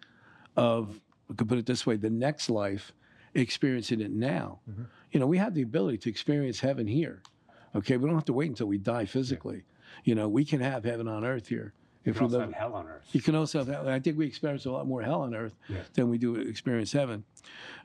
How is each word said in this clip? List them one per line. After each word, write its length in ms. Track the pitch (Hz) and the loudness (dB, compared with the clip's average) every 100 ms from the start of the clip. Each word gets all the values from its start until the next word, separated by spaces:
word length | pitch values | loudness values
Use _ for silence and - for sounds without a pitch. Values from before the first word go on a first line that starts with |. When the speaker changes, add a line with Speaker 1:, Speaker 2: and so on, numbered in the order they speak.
| - - - - - - | -20 -20 -20 -20 -4 2
Speaker 1:
of, 420 | 120 117 107 104 _ _ - | 4 2 -2 -10 _ _ -12
we 60 | 110 | -2
could 120 | 113 | 2
put 100 | 123 | 2
it 80 | 113 | 2
this 200 | 123 - | 0 2
way, 100 | 110 | 2
the 140 | 110 | 2
next 400 | 113 123 - - | 2 0 0 0
life, 440 | 110 101 104 - - _ - - | 0 0 -2 -8 -20 _ -20 -4
experiencing 680 | - 117 - 143 127 104 113 | 0 0 2 2 0 0 -2
it 100 | 104 | 0
now. 480 | 104 131 87 - 92 - | 0 0 0 -4 -10 -12
Speaker 2:
Mm-hmm. 140 | 101 123 - - | -12 -12 -16 -2
Speaker 1:
You 80 | 151 | 2
know, 60 | 131 | 4
we 100 | 180 | 4
have 160 | 220 | 2
the 80 | 165 | 0
ability 380 | 120 156 190 - | 0 0 0 0
to 100 | 123 | -4
experience 500 | 107 - 147 135 107 | -4 0 2 0 0
heaven 260 | 131 135 104 | 0 0 0
here, 360 | 135 156 95 - _ _ - - 104 | 0 0 -6 -20 _ _ -20 -6 -4
okay? 200 | 101 123 | 2 2
We 80 | 143 | 4
don't 100 | 160 | 2
have 100 | 151 | 2
to 80 | |
wait 160 | 127 160 | 0 0
until 180 | 113 107 | -2 0
we 100 | 101 | 0
die 280 | 101 120 104 | 0 0 0
physically. 520 | 131 127 135 101 101 | 0 0 -2 -4 -10
Speaker 2:
Yeah. 40 | - _ - - | -12 _ -20 -2
Speaker 1:
You 120 | - 110 | 2 2
know, 120 | 107 | 4
we 160 | 113 | 2
can 160 | 147 143 | 4 2
have 240 | 131 131 | 0 0
heaven 240 | 120 117 113 | -2 -2 -4
on 160 | 107 | -2
earth 240 | 120 131 - | -2 -2 -4
here. 260 | 117 107 _ _ _ | -6 -6 _ _ _
Speaker 3:
You 80 | - | -2
Speaker 1:
If 60 | 110 | 2
Speaker 3:
can 100 | 123 | 4
Speaker 1:
we 60 | |
Speaker 3:
also 60 | 120 | 2
Speaker 1:
live 100 | 107 | 0
Speaker 3:
have 100 | - | -4
hell 140 | 107 - | -4 -6
on 120 | - | -10
earth. 200 | - - | -14 -2
Speaker 1:
You 80 | 143 | 0
can 140 | 160 156 | 4 2
also 240 | 151 156 | 2 -2
have 80 | 131 | -2
hell. 200 | 143 139 | -4 -2
I 120 | 131 | 0
think 180 | 165 151 | 0 0
we 80 | 147 | -2
experience 400 | - 151 139 127 | -2 -4 -4 -4
a 60 | |
lot 140 | 135 139 | -4 -2
more 160 | 127 | -2
hell 200 | 110 165 | -2 -2
on 120 | 127 | -2
earth 220 | 113 113 - - | -4 -6 -10 -8
Speaker 2:
Yeah. 140 | 95 - | -8 -4
Speaker 1:
than 160 | - 120 | 0 2
we 80 | 117 | 2
do 180 | 120 117 | 2 0
experience 560 | 117 110 135 117 104 | -4 -4 -2 0 0
heaven. 320 | 147 131 104 - - - - - - | 0 0 -4 -10 -20 -20 -18 -16 -4